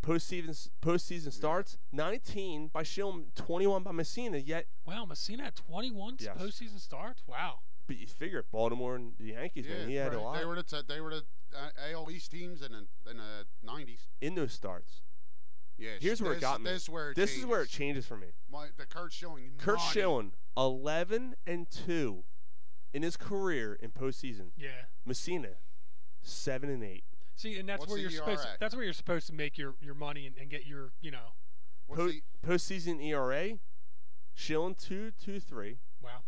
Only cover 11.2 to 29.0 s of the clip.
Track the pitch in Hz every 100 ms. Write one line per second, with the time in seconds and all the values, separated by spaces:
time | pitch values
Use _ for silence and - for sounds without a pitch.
11.2 | 151 - - 139 147 - 143 165 160 175
12.2 | - 160 175 175 135 113 101 - - 117
13.2 | 107 107 104 - 113 135 135 117 - -
14.2 | 143 180 135 - 98 87 - - - -
15.2 | - - - - - - 110 104 151 226
16.2 | 196 127 131 139 135 185 165 160 151 135
17.2 | 202 135 254 226 135 - 143 139 120 110
18.2 | 92 - - 143 147 143 135 160 175 -
19.2 | 175 151 127 135 143 220 220 214 190 139
20.2 | 104 - - - 131 131 139 160 175 220
21.2 | 254 240 - 175 170 - - 170 135 95
22.2 | - - - - - - - 139 165 165
23.2 | - 202 190 151 110 104 113 127 131 131
24.2 | 135 107 92 - 143 127 123 - - 127
25.2 | - 175 117 92 - - - - - -
26.2 | - - - 131 139 135 107 92 - -
27.2 | - - 220 202 190 202 190 208 190 160
28.2 | 156 202 117 98 - 233 226 165